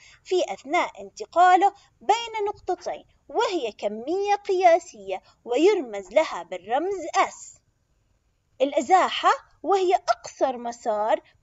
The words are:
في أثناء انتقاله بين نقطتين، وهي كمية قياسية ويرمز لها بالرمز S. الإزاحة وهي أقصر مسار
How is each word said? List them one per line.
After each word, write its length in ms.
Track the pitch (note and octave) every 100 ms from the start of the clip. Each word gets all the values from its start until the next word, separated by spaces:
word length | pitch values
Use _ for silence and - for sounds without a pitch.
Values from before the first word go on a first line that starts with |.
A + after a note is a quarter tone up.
| - _
في 300 | - F#4 -
أثناء 480 | G3 C4+ E4+ B3+ -
انتقاله 720 | G3+ - G#3+ E4 F4+ F4+ G4 G4 _ _
بين 440 | A#3 A4 A#4 A4 G#4
نقطتين، 580 | - - C4 - D#3 _ _ _
وهي 420 | D4 A#4 F4 A#3
كمية 640 | - G#3+ G#3+ B3 F#4+ G4+ G4+
قياسية 840 | G4+ F4+ F#4 E4+ - A3 G3 F#3+ - _ A3+
ويرمز 680 | B3+ F4 G#4 B3 G3+ G3
لها 300 | B3 D#4+ G3
بالرمز 640 | F3 F#3 F#3 B3+ F4+ F#4+ D#4+ F#4+
S. 400 | A#3 - - _ _ _ _ _ _ _ _ _ _ _
الإزاحة 680 | C#4 D4 B3+ F#4 B3+ - F4 C5 - _
وهي 320 | D4 G4 F4+ G4
أقصر 640 | - - - - C#4+ B3
مسار 640 | A#3+ A#3 B3 G#3+ G#3+ C#4+ - _